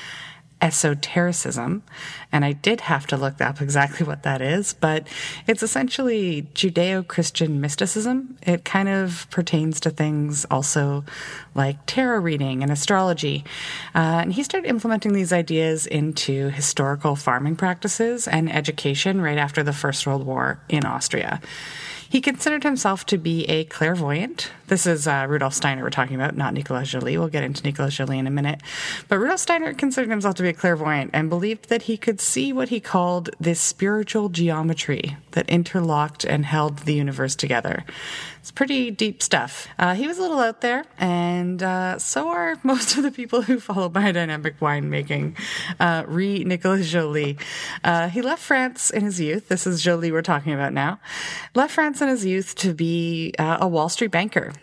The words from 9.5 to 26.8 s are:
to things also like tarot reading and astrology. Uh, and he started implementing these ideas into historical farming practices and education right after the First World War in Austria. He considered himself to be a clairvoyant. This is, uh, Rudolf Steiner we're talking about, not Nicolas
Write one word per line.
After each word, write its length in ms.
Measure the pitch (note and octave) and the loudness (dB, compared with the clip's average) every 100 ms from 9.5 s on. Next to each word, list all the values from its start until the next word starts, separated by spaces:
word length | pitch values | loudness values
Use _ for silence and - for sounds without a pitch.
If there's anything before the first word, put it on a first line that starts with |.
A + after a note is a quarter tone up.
| D#3+ D#3 D#3+ | 2 2 0
to 80 | D#3+ | -2
things 560 | D3+ D3+ D3+ D3 D3 - | 0 0 0 0 -2 0
also 520 | C3+ C#3+ D#3 C#3+ C#3+ C#3+ - - - - C#3 | 0 2 2 2 0 -4 -12 -12 -14 -6 0
like 280 | C3+ C#3+ - | 0 -2 -4
tarot 320 | - B3+ A3+ | 0 2 2
reading 420 | E3+ D3 C3+ C3 | 2 0 0 0
and 100 | C#3 | 0
astrology. 720 | D3 - G3 F#3+ D#3+ D3+ C#3+ C#3+ - - - - - | 0 4 4 4 2 0 -2 -4 -10 -10 -10 -2 2
Uh, 260 | D#3+ E3 | 4 4
and 120 | E3+ | 2
he 100 | F#3+ | 0
started 260 | C#4+ F#4+ E4+ | -2 -2 0
implementing 440 | A#3 A3+ A3 G#3+ | 0 0 0 2
these 200 | G3+ F3 | 2 4
ideas 540 | F3 E3 D#3+ D#3+ D#3+ - | 2 2 2 2 0 0
into 600 | D3+ D3+ D3 - C3+ C#3 | 0 0 0 0 0 0
historical 680 | C#3+ C#3+ - C#3 C#3+ D3+ C#3+ | 0 0 2 0 2 0 0
farming 400 | C3+ B2 C#3+ E3 | 2 2 0 0
practices 720 | F#3+ F3 G3+ - A3+ A#3+ A3+ | 0 0 -2 0 0 0 0
and 220 | E3 D#3+ | 2 2
education 680 | D3+ D3 D3 C#3+ C#3 F#3+ F#3+ | 0 0 -2 0 0 2 2
right 200 | D#3+ D3 | 2 2
after 240 | C#3+ D3 | 0 0
the 100 | D3 | 0
First 320 | C#3+ C#3+ C#3 C#3+ | 0 -2 0 0
World 200 | C3+ C3+ | 0 -2
War 320 | C3 C3 C#3 - | 0 0 -2 -2
in 160 | D3+ C#3 | 0 0
Austria. 560 | B2 - - - - - - - - - - - | -2 -2 -2 -2 -6 -8 -14 -14 -14 -14 -14 -2
He 120 | C4 | 0
considered 440 | C#4 C4+ D4+ D4+ | 2 0 0 0
himself 420 | D4 C4 G3+ F#3+ - | 0 2 0 0 0
to 120 | F#3+ | 0
be 280 | E3 E3 D#3+ | 2 0 0
a 180 | D#3+ | 0
clairvoyant. 880 | D#3+ - D#3+ F3 C#3+ D3 A#3 E4+ - - - | -2 0 0 2 0 0 -2 -6 -10 -8 0
This 180 | F#3 F3+ | 2 4
is, 220 | D#3+ D3 | 2 2
uh, 180 | C#3 C3+ | 0 2
Rudolf 240 | D3 C3+ | 0 0
Steiner 280 | - C#3+ C3 | 0 0 0
we're 100 | B2+ | -2
talking 260 | C#3 B2+ C3 | -2 -2 0
about, 180 | C#3 - | -2 0
not 180 | C3+ | -2
Nicolas 360 | - C#3 B2+ | -2 -4 -4